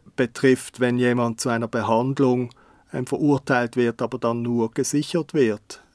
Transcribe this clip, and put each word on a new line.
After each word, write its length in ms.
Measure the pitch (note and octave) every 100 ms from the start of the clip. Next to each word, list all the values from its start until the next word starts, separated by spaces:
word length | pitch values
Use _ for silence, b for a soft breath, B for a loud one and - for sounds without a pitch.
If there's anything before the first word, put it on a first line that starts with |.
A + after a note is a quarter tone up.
| - -
betrifft, 640 | A#2+ - C3 B2+ - -
wenn 180 | B2 B2
jemand 420 | B2 A#2+ A#2 A2+
zu 80 | C3
einer 180 | A#2 A2+
Behandlung, 840 | A#2 A2 A2+ C3 C3+ C3+ B2 A#2+ b b b b
ähm, 140 | C#3 B2+
verurteilt 720 | C3+ D3+ C#3 - B2+ A#2+ B2
wird, 260 | A#2+ A#2
aber 160 | A#2 B2
dann 240 | A#2+ A#2
nur 300 | A#2+ A#2+ A2+
gesichert 640 | - C3 D3+ D3+ E3+ D3+ D#3
wird. 480 | A#2 G#2 - - _